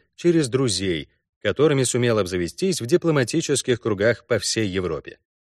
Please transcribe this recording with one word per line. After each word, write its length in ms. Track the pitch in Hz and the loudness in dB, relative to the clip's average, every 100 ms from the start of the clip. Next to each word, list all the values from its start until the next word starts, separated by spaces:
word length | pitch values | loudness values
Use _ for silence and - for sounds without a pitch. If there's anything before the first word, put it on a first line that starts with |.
| _ - | _ -2
через 320 | 175 165 127 | 2 2 2
друзей, 600 | 127 123 90 95 80 - _ _ _ | 0 0 -2 -2 -4 -6 _ _ _
которыми 400 | 104 95 156 135 | -2 2 2 4
сумел 360 | 123 120 120 110 | 2 2 2 2
обзавестись 640 | 87 - - - 190 156 | 0 -2 -4 -2 -2 -2
в 60 | 117 | 0
дипломатических 960 | 170 165 147 123 165 160 135 - 117 | 0 2 0 0 -2 -2 -2 0 -2
кругах 460 | 117 98 110 - - | -2 0 0 0 -2
по 120 | 113 | -2
всей 280 | - 113 104 | -2 -2 -2
Европе. 520 | 92 90 71 - - _ _ _ | -2 -4 -6 -10 -20 _ _ _